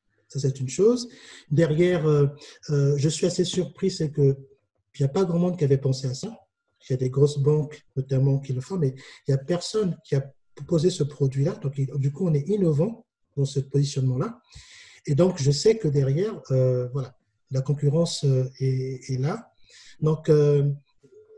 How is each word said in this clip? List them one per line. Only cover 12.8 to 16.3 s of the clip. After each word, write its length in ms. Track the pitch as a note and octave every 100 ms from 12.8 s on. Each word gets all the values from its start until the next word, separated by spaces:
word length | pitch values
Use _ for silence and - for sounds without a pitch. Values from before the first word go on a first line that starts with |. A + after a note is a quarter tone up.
| G3+ A#3 _ _ _ -
dans 80 |
ce 140 | C#3 C#3
positionnement-là. 840 | - C#3+ C#3+ C3+ C3 B2+ G#3+ - _ - - - - - -
Et 100 | C#3
donc, 220 | F#3 F3+
je 120 | C#3
sais 280 | C#3+ A3 A3
que 100 | D#3
derrière, 520 | C#3+ C3+ D3 G#3+